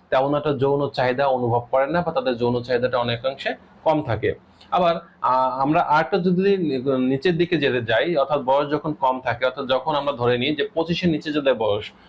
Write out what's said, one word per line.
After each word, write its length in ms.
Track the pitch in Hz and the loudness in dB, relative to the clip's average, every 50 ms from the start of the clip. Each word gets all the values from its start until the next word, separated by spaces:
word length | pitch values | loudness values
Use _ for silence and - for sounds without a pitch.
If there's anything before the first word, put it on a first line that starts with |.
| _ _ | _ _
তেমন 240 | 143 131 131 143 147 | 0 0 2 2 0
একটা 180 | 147 147 151 143 | 0 0 -2 -2
যৌন 380 | 123 135 139 143 143 143 - | 0 2 2 2 0 0 -2
চাহিদা 360 | - - 127 127 123 131 143 | -2 -2 0 0 0 0 0
অনুভব 360 | 139 131 127 123 117 117 120 120 - | 0 0 0 0 0 0 0 -2 0
করেন 200 | - 131 139 139 | 0 0 0 2
না 120 | 160 175 170 | 0 -2 -2
বা 100 | 165 - | -2 -4
তাদের 240 | 135 123 131 123 | -2 -2 -2 -2
যৌন 260 | 113 120 120 123 123 117 | 0 0 0 0 -2 -2
চাহিদাটা 360 | 127 127 120 123 123 127 123 | -2 -2 0 0 0 0 0
অনেকাংশে 520 | 120 120 117 117 123 131 139 135 - 220 254 - - - - - - | -2 -2 -4 -4 -4 -6 -6 -4 -6 -6 -6 -6 -12 -20 -20 -4 0
কম 180 | 160 156 151 147 | 0 0 0 0
থাকে। 320 | 127 113 - 104 101 - - - _ _ _ - - | -2 -4 -2 0 -2 -2 -4 -10 _ _ _ -10 -4
আবার, 240 | - 175 180 170 170 185 - - - _ - | 0 2 2 2 0 0 -4 -12 -12 _ -2
আহ, 280 | 123 127 131 131 131 127 131 135 | 0 2 2 2 0 0 0 0
আমরা 180 | 143 160 170 | 2 2 2
আরেকটা 380 | 147 - 196 156 165 - 202 190 | 2 4 2 2 2 2 0 0
যদি 380 | 175 185 180 175 190 202 196 190 175 147 131 131 123 139 135 131 | 2 2 2 2 2 2 2 2 0 -2 -2 -2 0 0 0 0
নিচের 400 | 127 131 135 135 - 185 170 160 | 2 0 0 0 0 0 0 2
দিকে 180 | 175 170 175 | 0 0 0
যেতে 240 | 151 143 131 120 127 117 | 0 0 0 0 0 0
যাই, 340 | 110 113 113 139 170 175 | 0 0 2 2 2 0
অর্থাৎ 240 | 143 135 135 151 143 | 0 0 0 0 -2
বয়স 300 | 123 127 135 139 147 139 | 0 2 2 2 2 0
যখন 220 | 151 147 - 151 147 | -2 -2 -2 -4 -4
কম 280 | - 139 131 127 127 | 0 0 0 0 0
থাকে, 220 | 123 123 113 - 127 | -2 -4 -4 0 -2
অর্থাৎ 220 | 127 127 147 131 | -2 -2 -2 -2
যখন 280 | 123 131 127 - 156 151 | -2 -2 -2 0 0 -2
আমরা 180 | 143 143 143 135 | -2 -2 -2 -4
ধরে 260 | 117 120 120 123 120 | 0 0 0 2 2
নিই 160 | 127 147 151 | 0 -2 -2
যে 140 | 143 135 - - | -2 -4 -4 -2
পঁচিশের 360 | 165 160 165 170 160 185 175 | -4 -2 -2 -2 0 0 0
নিচে 220 | 156 147 - 160 147 | 0 0 -2 -2 -4
যাদের 220 | 151 139 139 123 | 0 2 2 2
বয়স, 300 | 110 113 104 101 107 104 - - - - | 2 0 0 0 -2 -4 -8 -14 -20 -20